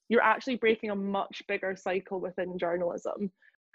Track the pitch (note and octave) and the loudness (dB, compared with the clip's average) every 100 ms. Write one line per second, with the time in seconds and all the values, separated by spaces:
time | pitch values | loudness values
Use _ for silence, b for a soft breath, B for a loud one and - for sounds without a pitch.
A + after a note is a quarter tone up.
0 | - A3+ - - C4+ A#3+ A3+ A3+ G#3+ G3+ | 2 6 6 4 0 0 2 2 0 -4
1 | G3 G3 - - - G3 F#3+ F#3 G3 F#3 | -2 -2 -4 -8 -6 -4 -4 -4 -4 -4
2 | - F#3+ F3+ F#3 F3+ F3+ F3 F3 F3 G#2 | -4 -6 -6 -4 -6 -4 -2 0 -2 -4
3 | - - G3 - b b _ | -6 -6 -6 -8 b b _